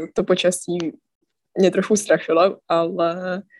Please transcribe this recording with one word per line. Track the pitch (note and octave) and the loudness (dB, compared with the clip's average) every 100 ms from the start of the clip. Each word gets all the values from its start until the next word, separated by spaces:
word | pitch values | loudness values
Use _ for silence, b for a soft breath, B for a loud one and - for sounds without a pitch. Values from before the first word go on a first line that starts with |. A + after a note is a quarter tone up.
| D#3+ | -2
to | - | -4
počasí | G#3 F3+ F3+ F#3 - F3 E3 - _ _ _ _ _ - | 0 0 0 -2 -4 -6 -6 -8 _ _ _ _ _ 0
mě | F#3 | 2
trochu | F3+ G3 G#3 | 2 0 0
strašilo, | - E3 - E3 F#3+ F#3+ - | 2 0 2 2 2 0 -2
ale | E3+ E3 F3+ E3+ F3 F#3 F3+ b b | 0 0 -2 -2 -2 -6 -8 b b